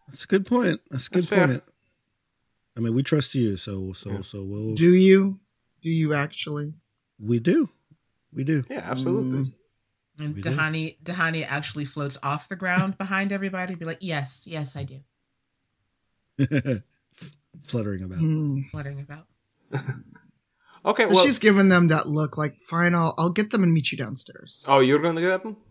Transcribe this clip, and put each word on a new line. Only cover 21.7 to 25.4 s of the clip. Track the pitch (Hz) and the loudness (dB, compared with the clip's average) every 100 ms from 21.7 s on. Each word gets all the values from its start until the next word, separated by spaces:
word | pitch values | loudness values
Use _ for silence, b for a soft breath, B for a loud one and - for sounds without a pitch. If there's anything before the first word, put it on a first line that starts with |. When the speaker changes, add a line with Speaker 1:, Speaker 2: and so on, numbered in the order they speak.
Speaker 3:
them | 180 175 | 6 6
that | 156 - | 4 0
look, | 151 151 - | -2 -2 -2
like, | 151 - | -6 -6
"Fine, | - 170 175 | -6 0 2
I'll, | 175 165 - | 2 2 0
I'll | 165 | 0
get | 175 214 | 0 0
them | 226 | 2
and | 180 | 4
meet | 165 139 | 4 2
you | - | -4
downstairs." | 127 135 - - - - - | -8 -10 -16 -20 -20 -10 2
Speaker 2:
Oh, | 139 | 6
you're | 131 147 | 6 4
gonna | 165 165 | 2 0
get | 180 185 | 0 -2